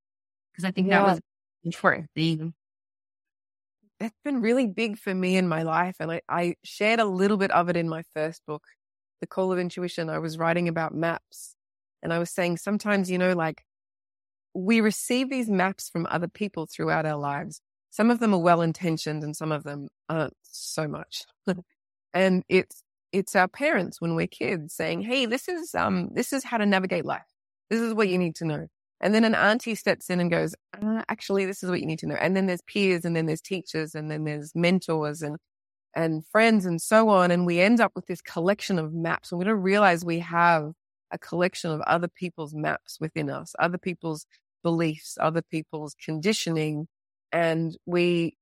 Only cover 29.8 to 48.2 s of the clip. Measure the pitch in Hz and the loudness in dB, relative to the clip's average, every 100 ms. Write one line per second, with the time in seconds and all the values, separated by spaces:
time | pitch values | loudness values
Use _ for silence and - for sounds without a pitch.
29.8 | - 180 - 180 175 165 160 - _ 190 | -2 -2 0 0 2 0 -2 -6 _ -6
30.8 | 208 220 - - - 196 190 196 180 180 | -4 -2 -4 -6 -2 -2 -2 -4 -4 -2
31.8 | 156 160 160 147 165 190 190 175 - 214 | -2 -4 -4 -2 0 2 0 -2 -4 0
32.8 | 196 180 170 165 160 160 - 190 - 160 | 2 2 0 -2 0 -4 -6 -8 -6 -6
33.8 | 156 160 151 151 156 151 147 165 170 185 | -6 -8 -8 -6 -6 -6 -6 0 4 2
34.8 | - 160 151 151 151 151 _ _ _ _ | 2 -2 -2 -4 -8 -8 _ _ _ _
35.8 | _ - 165 156 - 214 226 220 185 165 | _ -2 -2 -2 0 4 6 4 2 -2
36.8 | - 220 220 196 180 175 175 170 190 233 | 4 6 6 6 6 4 2 4 6 6
37.8 | 208 - - 175 - - 170 208 - 185 | 4 0 -8 -8 -8 -2 0 0 0 -2
38.8 | 156 165 165 - - 175 185 220 185 202 | -2 -2 -2 -4 -4 -4 -2 0 2 4
39.8 | 202 170 175 170 170 170 170 165 151 160 | 6 4 0 -4 -2 4 6 4 2 -10
40.8 | _ _ _ 170 - 175 180 - 175 151 | _ _ _ -16 -6 -2 -2 -2 -6 -4
41.8 | - 170 175 - 180 - 151 156 156 - | 0 0 0 -6 -10 -8 -10 -6 -4 -4
42.8 | - - 156 160 143 135 170 - 170 180 | -8 -10 -8 -6 -6 -6 -10 -2 -2 -2
43.8 | - 170 165 156 - _ _ _ 170 165 | -6 -6 -6 -8 -10 _ _ _ -2 0
44.8 | 165 156 - - 156 165 - 165 156 156 | 0 -2 -8 -2 -2 -2 -4 -6 -8 -10
45.8 | 147 - - 160 170 220 - 160 156 151 | -12 -12 -8 -4 0 0 0 -2 -2 -4
46.8 | 160 _ _ _ _ 165 165 160 165 170 | -8 _ _ _ _ 0 2 0 -2 -6
47.8 | - 175 175 175 | -2 2 2 2